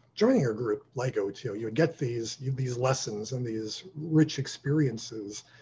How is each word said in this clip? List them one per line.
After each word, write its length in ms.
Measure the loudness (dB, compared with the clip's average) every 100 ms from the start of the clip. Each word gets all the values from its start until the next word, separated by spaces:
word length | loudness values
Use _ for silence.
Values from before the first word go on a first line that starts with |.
| _
joining 300 | 2 4 6
a 80 | 4
group 320 | 0 0 -2 -4
like 220 | -4 -2 0
O 140 | -2
T 180 | -4 -8
O. 60 |
You 100 | -4
would 100 | -4
get 220 | 2 2 2
these, 400 | -2 -2 -6 -6
these 400 | -4 -2 -2 0
lessons 560 | 2 0 -2 -6 -6
and 140 | -4 -4
these 380 | -4 -4 -8 -12 -10
rich 420 | 2 6 6 2
experiences. 1040 | -6 -4 0 2 2 0 -8 -10 -8 -10 -16 -20